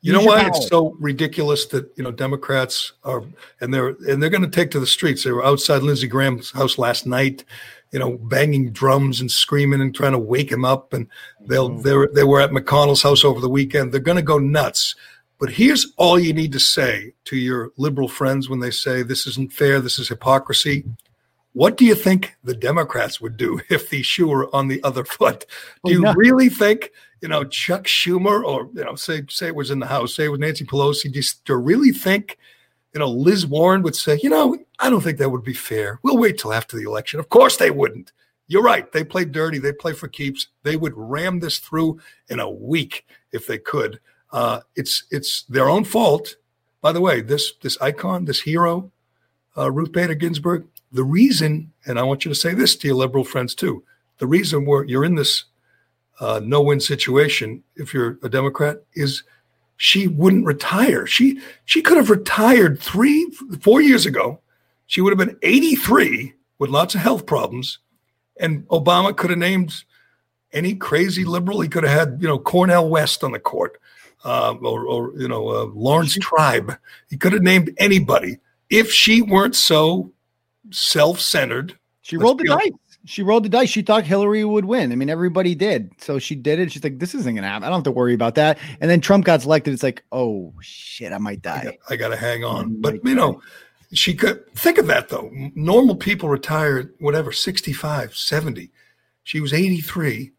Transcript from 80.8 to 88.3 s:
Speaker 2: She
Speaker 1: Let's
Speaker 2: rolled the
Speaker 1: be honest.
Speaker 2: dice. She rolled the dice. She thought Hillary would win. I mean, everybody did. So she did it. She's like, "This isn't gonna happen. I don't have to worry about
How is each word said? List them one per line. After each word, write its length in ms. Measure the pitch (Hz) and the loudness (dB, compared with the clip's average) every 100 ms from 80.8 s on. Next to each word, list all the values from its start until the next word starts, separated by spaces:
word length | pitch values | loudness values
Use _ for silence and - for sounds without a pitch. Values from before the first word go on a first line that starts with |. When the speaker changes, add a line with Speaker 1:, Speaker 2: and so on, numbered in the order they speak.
| - 160 151 175 - 156 131 120 170 - _ _ | -2 2 2 2 -2 -2 -2 -4 -8 -14 _ _
Speaker 2:
She 160 | - 165 | -10 2
Speaker 1:
Let's 60 | |
Speaker 2:
rolled 160 | 220 269 | 2 2
the 40 | |
Speaker 1:
be 60 | 320 | 0
honest. 200 | 294 415 | 0 0
Speaker 2:
dice. 80 | - _ _ - | -4 _ _ -18
She 180 | - | -6
rolled 220 | 190 226 208 | 0 2 2
the 40 | |
dice. 200 | 233 254 | 2 2
She 120 | 220 | 0
thought 220 | 202 214 160 | 2 2 2
Hillary 380 | 196 202 214 | 0 2 0
would 220 | 214 208 190 | 0 0 0
win. 260 | 247 143 | -2 -2
I 40 | 120 | -2
mean, 140 | 139 | -4
everybody 460 | 165 180 170 185 160 | -2 0 0 0 0
did. 340 | 196 151 104 _ | 0 -2 -4 _
So 200 | - 139 | -6 -6
she 160 | - 147 | -6 -6
did 240 | 127 156 | -2 0
it. 120 | 180 | -2
She's 120 | 143 | -4
like, 160 | 151 131 | -8 -6
"This 160 | 175 285 | -8 -6
isn't 180 | 139 | -6
gonna 140 | 110 98 | -4 -6
happen. 160 | 104 | -6
I 40 | 104 | -4
don't 100 | 180 | -2
have 60 | 139 | -2
to 60 | |
worry 220 | 127 123 | 0 0
about 220 | 120 117 | 2 0